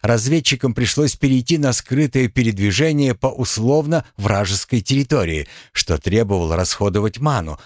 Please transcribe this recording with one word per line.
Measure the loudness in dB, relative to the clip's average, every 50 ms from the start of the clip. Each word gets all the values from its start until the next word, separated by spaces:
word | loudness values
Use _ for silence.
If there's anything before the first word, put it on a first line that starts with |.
Разведчикам | 0 0 0 2 2 2 0 0 2 0 -2 0 0 -2 0
пришлось | 0 -2 -2 0 0 0 0 0
перейти | 0 0 2 2 2 2 0 0 0
на | 2 0 0
скрытое | -2 -4 -2 0 0 0 0 2 0 0 0
передвижение | 0 0 0 0 0 0 0 0 2 2 0 0 2 2 0 0 0
по | 0 -2 -4
условно | -2 -2 -4 -4 -2 -2 0 2 2 2 2 2 -2 -2 -2 -4 _ -4
вражеской | -2 0 0 0 0 0 -2 -4 -4 _ -2 -2
территории, | 0 0 0 0 0 2 0 0 0 0 -2 -4 -6 -8 -14 -20 -20 -12 _
что | -4 -2 0 -2 -2
требовало | 0 0 2 2 2 2 0 0 0 0 0
расходовать | 0 -2 -2 -2 -2 -2 0 0 0 -2 -2 -4 -2
ману, | -2 -2 -2 -2 -4 -6 -10 -12 -14